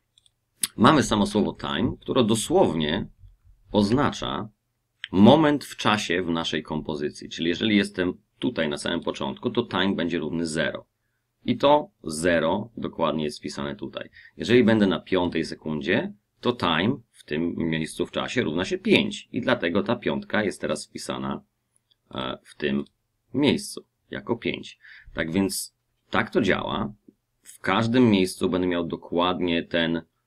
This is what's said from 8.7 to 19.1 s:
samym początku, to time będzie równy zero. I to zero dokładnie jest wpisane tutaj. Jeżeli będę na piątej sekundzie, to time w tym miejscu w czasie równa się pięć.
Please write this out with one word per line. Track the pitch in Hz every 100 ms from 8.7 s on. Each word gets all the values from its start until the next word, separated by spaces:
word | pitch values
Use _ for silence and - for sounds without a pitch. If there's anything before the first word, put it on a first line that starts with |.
| 71
samym | 87 85
początku, | - 78 71 65 -
to | -
time | - 98 95
będzie | 82 85 82
równy | 76 82 82
zero. | 78 69 - - _ _ _ _ _
I | - 117
to | 143 147 147 _
zero | - 78 87 85 80 98 117 -
dokładnie | 76 - 80 78
jest | 76 -
wpisane | 73 71 71 69
tutaj. | 69 - - - - -
Jeżeli | 80 123
będę | 107 113 101
na | 78
piątej | - 92 87 82
sekundzie, | 78 80 78 78 71 110 196 - _ _
to | 113
time | - 90 80 98 139 -
w | _
tym | - 78 85 82
miejscu | 82 80 78 - 85
w |
czasie | - 64 -
równa | 92 78
się | - 185
pięć. | 226 143 -